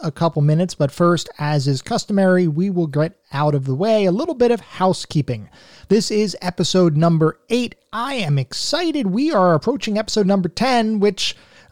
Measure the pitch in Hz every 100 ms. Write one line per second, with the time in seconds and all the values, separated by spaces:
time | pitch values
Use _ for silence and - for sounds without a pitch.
0 | 175 - - 156 147 156 180 - 143 -
1 | 175 170 - - 147 147 135 131 - 233
2 | - 196 190 185 170 151 202 180 160 143
3 | 160 - _ 139 151 143 131 135 214 220
4 | 190 190 349 262 240 233 - - 190 175
5 | - 156 131 113 98 - - - - 208
6 | - 208 214 - 180 - 180 185 175 151
7 | 170 160 156 - - 247 233 - _ 214
8 | 254 262 165 139 123 - - 302 339 302
9 | 196 202 302 240 180 156 226 262 220 208
10 | 214 220 190 196 175 - 247 240 220 220
11 | 208 202 - - - - _